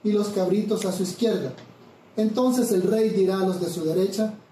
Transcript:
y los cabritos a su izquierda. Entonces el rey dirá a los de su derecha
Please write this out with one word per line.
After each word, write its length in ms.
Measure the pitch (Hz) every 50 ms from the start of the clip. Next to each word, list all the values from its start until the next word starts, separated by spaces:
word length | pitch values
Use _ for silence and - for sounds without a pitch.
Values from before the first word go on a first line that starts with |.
y 80 | - 214
los 180 | 208 202 208 -
cabritos 560 | - 190 185 180 196 214 - 214 214 - -
a 60 | 185
su 120 | 180 - 185
izquierda. 480 | - - - 233 220 190 160 143 127 - - - - - - - - - - - - -
Entonces 560 | - 220 214 214 254 254 254 247 254 214 -
el 100 | 208 185
rey 280 | 180 190 220 220 220 220
dirá 300 | 180 196 185 180 185 190
a 60 | 185
los 140 | 185 180 180
de 80 | 175 170
su 160 | - 175 156
derecha 500 | 160 160 185 190 196 - 214 220 214 - - - _